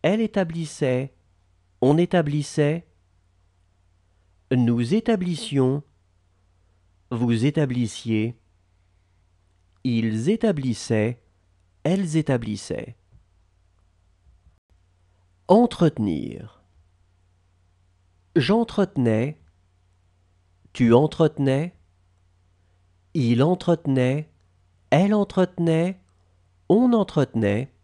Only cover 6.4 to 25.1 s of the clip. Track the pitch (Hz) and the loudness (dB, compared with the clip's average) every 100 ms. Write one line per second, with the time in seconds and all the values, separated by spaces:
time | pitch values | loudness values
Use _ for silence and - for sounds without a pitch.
6.4 | _ _ _ _ _ _ _ 117 120 113 | _ _ _ _ _ _ _ -4 0 0
7.4 | 135 151 143 123 117 - 117 110 113 - | 0 0 -2 -2 -4 -6 -4 -2 -2 -8
8.4 | _ _ _ _ _ _ _ _ _ _ | _ _ _ _ _ _ _ _ _ _
9.4 | _ _ _ _ 131 117 113 110 131 220 | _ _ _ _ -4 -2 0 -2 -2 0
10.4 | 226 156 131 113 - 110 107 123 _ _ | 0 -2 -4 -6 -2 -2 0 -4 _ _
11.4 | _ _ _ _ 151 190 180 160 151 127 | _ _ _ _ -4 -2 0 -2 0 -2
12.4 | 110 104 - - - - _ - _ _ | -2 -10 -8 -10 -10 -18 _ -20 _ _
13.4 | _ _ _ _ _ _ _ _ _ _ | _ _ _ _ _ _ _ _ _ _
14.4 | _ _ _ _ _ _ _ _ _ _ | _ _ _ _ _ _ _ _ _ _
15.4 | - 208 240 - 165 - 107 76 53 58 | 4 4 4 2 0 2 -2 -2 -6 -12
16.4 | - _ _ _ _ _ _ _ _ _ | -16 _ _ _ _ _ _ _ _ _
17.4 | _ _ _ _ _ _ _ _ _ 170 | _ _ _ _ _ _ _ _ _ -2
18.4 | 131 220 226 - 190 - 120 110 135 151 | 2 0 0 -2 -2 0 0 0 -2 -8
19.4 | _ _ _ _ _ _ _ _ _ _ | _ _ _ _ _ _ _ _ _ _
20.4 | _ _ _ - 120 120 151 - 160 156 | _ _ _ 0 4 6 4 2 0 2
21.4 | 135 135 175 _ _ _ _ _ _ _ | 0 0 -4 _ _ _ _ _ _ _
22.4 | _ _ _ _ _ _ _ 165 117 120 | _ _ _ _ _ _ _ -4 0 2
23.4 | 151 180 - 165 143 131 127 143 156 _ | 2 0 0 -2 0 0 0 -2 -8 _
24.4 | _ _ _ _ _ 143 202 | _ _ _ _ _ 2 2